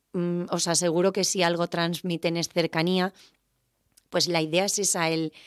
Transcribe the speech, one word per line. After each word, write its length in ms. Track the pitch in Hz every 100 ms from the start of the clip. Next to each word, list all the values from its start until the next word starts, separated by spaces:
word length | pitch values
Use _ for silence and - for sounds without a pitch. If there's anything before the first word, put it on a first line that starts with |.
| _
mm, 340 | 185 175 175 175
os 160 | 175 170
aseguro 460 | 165 180 165 190
que 100 | 190
si 180 | 180 202
algo 260 | 170 170 170
transmiten 640 | 170 170 170 185 165 175 170
es 140 | 160
cercanía, 640 | - 165 165 165 185 185 - - _ _ _ _ _ _ _ _
pues 180 | 180 156
la 140 | 170
idea 240 | 160 165 202
es 120 | 202
esa, 320 | 196 190 165
el, 220 | 165 160 -